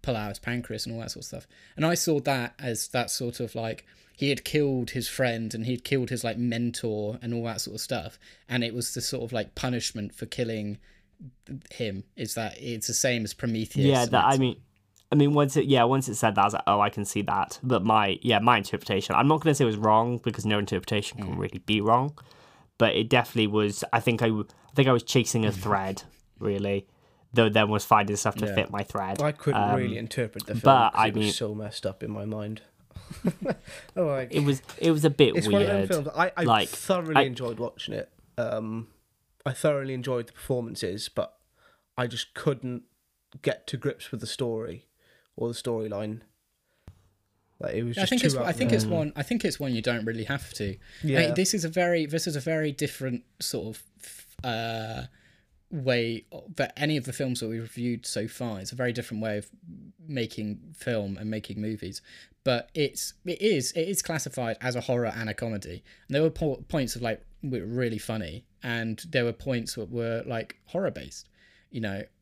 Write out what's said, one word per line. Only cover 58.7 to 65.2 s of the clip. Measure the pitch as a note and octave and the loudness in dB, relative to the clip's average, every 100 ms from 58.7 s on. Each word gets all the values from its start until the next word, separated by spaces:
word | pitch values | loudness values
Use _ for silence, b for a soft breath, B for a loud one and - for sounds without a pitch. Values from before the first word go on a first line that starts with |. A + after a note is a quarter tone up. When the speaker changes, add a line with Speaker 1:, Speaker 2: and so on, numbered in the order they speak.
Speaker 1:
a | B2 | -4
very | B2 | -4
different | A#2 A2+ G#2+ | -4 -6 -4
way | A2 G#2 | -4 -4
of | - - E3+ - - _ D#3+ | -6 -18 -20 -20 -20 _ -8
making | C#3 A2+ - G#2+ G#2 - - | -6 -4 -4 -6 -8 -12 -10
film | - A2+ G2+ F#2+ | -4 -2 -2 -6
and | G#2+ | -6
making | A2 - G#2+ | -6 -8 -6
movies. | G#2+ G#2+ F#2+ G#2 B B B _ | -6 -6 -8 -12 B B B _
But | C3+ A#2+ - | 0 0 -2
it's, | E3 C#3 - - - F3 | -2 -2 -2 -10 -10 -8
it | E3+ | -2
is, | G#3+ E3 B2 | 0 2 0
it | E3+ E3 | -2 -2
is | G3 | -4
classified | - D#3 D3 C3 A#2 A2+ | -4 -4 -4 -4 -4 -4
as | B2+ A#2+ | -4 -4
a | |
horror | A#2+ A#2+ A#2 | -2 0 0
and | A#2 | -4